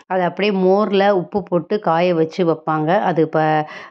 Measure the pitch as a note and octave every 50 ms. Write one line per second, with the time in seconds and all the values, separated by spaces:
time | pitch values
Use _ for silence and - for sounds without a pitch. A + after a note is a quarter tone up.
0 | - - F#3 F#3+ F3+ E3+ F3 - F#3+ G#3+ G3+ F#3+ F#3 F#3 F#3+ G3+ G#3+ F#3+ G3+ F#3+
1 | G3 G3+ G#3 F3+ F3 F3 - G#3 F3+ - F3+ F3 E3+ - G#3 G#3 G#3 F3 D#3+ E3
2 | F3+ F3+ F3 D#3+ D#3+ D#3+ - - F3+ E3 D#3 D#3 - D#3+ D#3 D#3 D#3 D#3 F3+ G#3
3 | A3 F#3+ E3 D#3+ D#3+ D#3 - D#3 D#3 D#3 D#3 D3+ D3+ D3+ - - - -